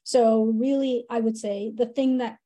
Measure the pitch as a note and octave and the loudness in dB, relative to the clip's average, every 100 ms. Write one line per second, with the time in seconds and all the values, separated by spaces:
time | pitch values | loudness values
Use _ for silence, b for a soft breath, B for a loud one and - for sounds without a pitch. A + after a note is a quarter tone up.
0 | - B3+ A3+ A3 A3 A3 C4 C#4 C4+ B3 | -2 2 4 4 2 0 0 0 0 -2
1 | A#3+ A#3 A3+ A3 G#3 G3+ A3 A3 A#3 C#4 | -2 -2 -2 -4 -6 -6 -6 -4 -4 0
2 | C4 B3+ A#3 A3 | 0 0 -2 -8